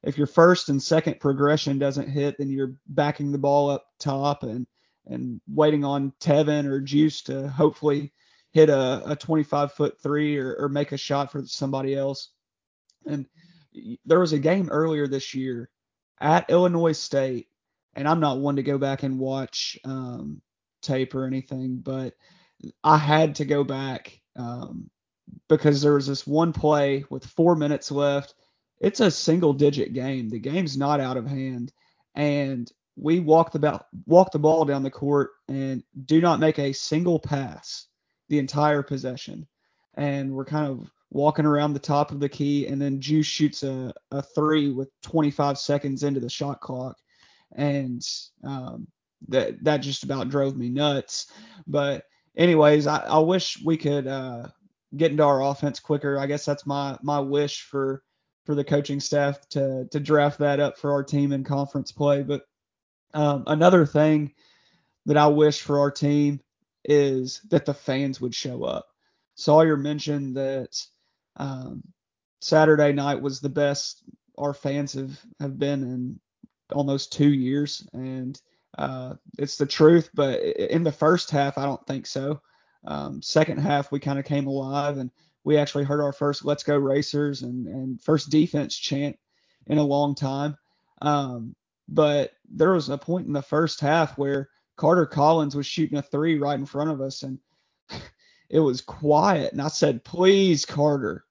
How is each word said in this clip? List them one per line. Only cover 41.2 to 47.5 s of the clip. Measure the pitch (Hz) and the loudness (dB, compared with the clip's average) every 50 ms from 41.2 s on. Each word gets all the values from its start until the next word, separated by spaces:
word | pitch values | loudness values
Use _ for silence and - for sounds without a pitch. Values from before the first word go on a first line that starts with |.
| 143 151 147 - 151 | 2 2 4 4 2
around | 151 147 147 147 151 147 | 4 4 4 2 0 -2
the | 139 | -4
top | - - 147 143 147 - | -2 0 2 2 2 0
of | 147 143 | -2 -4
the | 143 139 | -4 -4
key, | 139 - 147 143 143 143 139 | -2 -2 -2 0 0 0 -2
and | - 139 139 | -2 -4 -4
then | 143 143 135 135 | -2 -2 -4 -4
Juice | 131 139 151 156 151 | -2 0 2 2 2
shoots | - - - 151 147 - - - | 0 0 0 0 0 0 -2 -8
a, | 135 135 131 127 127 - - _ _ | -6 -6 -6 -8 -10 -12 -16 _ _
a | - 139 | -8 -8
three | 139 _ _ - 151 151 156 156 147 143 | -8 _ _ -2 0 2 2 2 2 0
with | 131 127 135 - _ _ | -2 -4 -8 -10 _ _
twenty-five | - - - 160 151 147 139 - 147 143 139 | -18 -2 0 0 0 0 2 0 0 0 0
seconds | 131 - - 147 143 - 143 135 131 143 | -2 -2 -2 -2 -2 -2 -4 -4 -2 -2
into | 143 139 135 | -2 -2 -2
the | 120 120 | -4 -6
shot | - - 147 143 139 - | -8 -6 -6 -8 -8 -10
clock. | - - - 127 127 131 - _ _ _ _ _ _ _ _ _ _ _ | -10 -12 -10 -10 -10 -10 -12 _ _ _ _ _ _ _ _ _ _ _